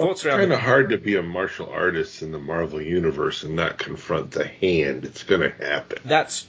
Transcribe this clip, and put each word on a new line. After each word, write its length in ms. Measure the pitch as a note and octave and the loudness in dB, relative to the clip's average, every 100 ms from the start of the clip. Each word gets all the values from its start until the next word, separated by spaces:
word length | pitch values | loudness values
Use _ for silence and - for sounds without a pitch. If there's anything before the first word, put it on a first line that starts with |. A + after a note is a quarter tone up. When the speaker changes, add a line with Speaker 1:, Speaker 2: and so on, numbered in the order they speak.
| E3 | 0
Speaker 1:
thoughts 120 | F#3 | 0
Speaker 2:
it's 40 | D3+ | 2
Speaker 1:
around 140 | C#3 | 4
Speaker 2:
kinda 160 | G3 B2 | 4 2
Speaker 1:
the 60 | |
Speaker 2:
hard 280 | B2 C3+ C3 | 4 4 6
to 80 | G#2+ | 2
be 180 | G2 G2 | 2 0
a 80 | |
martial 460 | E2+ F2+ F#2+ - F2 | 0 -2 -4 -4 -8
artist 520 | D#2+ F2 E2+ D#2 - | 0 0 0 -4 -6
in 80 | D#2+ | -10
the 80 | D#2 | -8
Marvel 420 | C#2+ E2 E2 D2+ | -4 -2 -2 -2
Universe 640 | D2+ F2+ E2 C#2+ C#2 - | -2 2 2 0 -2 -2
and 120 | D2 D#2+ | -4 -2
not 220 | E2 - | -2 -2
confront 540 | - D2+ - F2 C2+ | -8 -10 -4 -2 -2
the 140 | - D2 | -4 -4
Hand. 580 | - F#2+ E2+ C#2+ C2 - | 0 2 4 2 -2 -8
It's 180 | - | -12
gonna 280 | - F#2+ C#2+ | 0 2 2
happen. 480 | - C#2 C#2+ - - | -2 -4 -4 -4 -10
Speaker 1:
That's 420 | B2+ D#3 - - | 0 2 2 -4